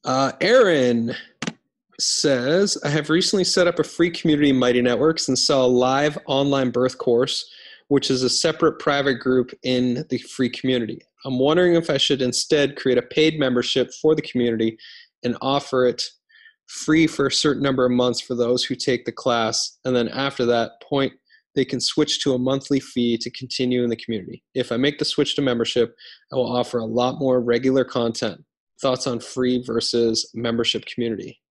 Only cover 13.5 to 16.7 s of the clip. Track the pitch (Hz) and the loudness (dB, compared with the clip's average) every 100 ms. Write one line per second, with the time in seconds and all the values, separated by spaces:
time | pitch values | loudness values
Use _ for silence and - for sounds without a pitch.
13.5 | 123 120 135 120 - 156 156 - 127 120 | 0 0 -2 -2 0 2 2 0 0 0
14.5 | 113 113 110 - - - _ 123 117 131 | 0 -2 -2 -20 -20 -20 _ -6 -4 -2
15.5 | 139 - 131 127 120 - _ _ - - | -2 0 2 2 0 -8 _ _ -20 -20
16.5 | _ _ | _ _